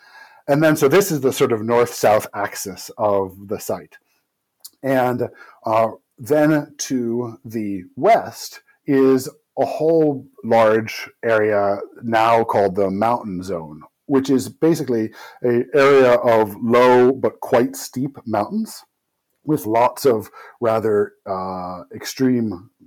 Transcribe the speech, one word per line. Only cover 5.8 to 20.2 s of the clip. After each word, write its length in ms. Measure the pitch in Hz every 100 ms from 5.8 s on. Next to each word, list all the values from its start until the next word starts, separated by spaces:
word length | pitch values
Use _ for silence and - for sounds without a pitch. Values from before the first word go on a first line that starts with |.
| 113 - _ _
then 560 | 117 151 151 151 143 -
to 600 | - 127 117 120 120 113 120
the 400 | 113 104 98 90 -
west 640 | 180 143 98 - - - _ _ -
is 440 | 135 135 131 139 _ _ -
a 80 | 117
whole 600 | - 160 165 151 131 - _
large 680 | 113 113 110 110 110 - - _
area 560 | 117 110 107 104 101 101 - -
now 420 | 117 113 113 117
called 320 | 113 113 98 92
the 140 | 98
mountain 540 | 98 113 120 107 90
zone, 400 | 95 85 78 76 - _ -
which 220 | 135 135
is 200 | 131 113
basically 640 | - 160 160 127 117 110 - - -
an 260 | 123 120 127 147
area 380 | 139 139 123 120
of 400 | 123 113 107 98
low 540 | 117 120 127 123 123
but 280 | 131 110 -
quite 360 | - 120 131 -
steep 420 | - 123 139 - 117
mountains 580 | 104 101 214 220 - _ _ _ _ _ _
with 240 | - 151 107
lots 380 | 113 123 - 139
of 260 | 110